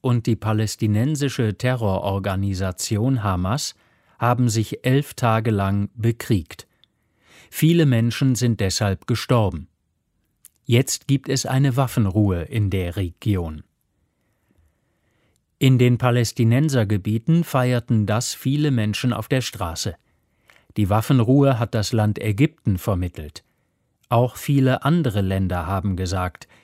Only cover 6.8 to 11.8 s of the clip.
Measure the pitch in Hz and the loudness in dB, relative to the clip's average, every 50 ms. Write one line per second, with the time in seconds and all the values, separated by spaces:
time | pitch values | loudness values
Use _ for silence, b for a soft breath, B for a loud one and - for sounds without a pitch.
6.8 | b b b b b b b b b b b b b b - - 160 160 170 170 | b b b b b b b b b b b b b b -4 0 2 4 4 4
7.8 | 160 139 123 113 117 120 113 - 139 135 123 104 127 120 110 - 101 95 - - | 4 4 4 2 2 0 0 0 0 0 2 2 0 0 0 0 -2 -2 0 0
8.8 | 110 101 95 - - - 120 - - - 131 117 107 92 85 78 80 - _ _ | 0 0 -2 -2 -2 -4 -4 -2 0 2 2 2 2 0 -2 -6 -10 -14 _ _
9.8 | _ _ _ _ _ _ _ _ _ _ _ _ _ _ _ _ _ - 117 120 | _ _ _ _ _ _ _ _ _ _ _ _ _ _ _ _ _ 2 2 2
10.8 | 135 - - - - - 135 139 - - 135 131 - - 131 131 143 139 120 135 | 2 0 -4 -6 -2 -2 -2 -2 0 -2 -4 -4 -2 -2 0 2 2 2 2 0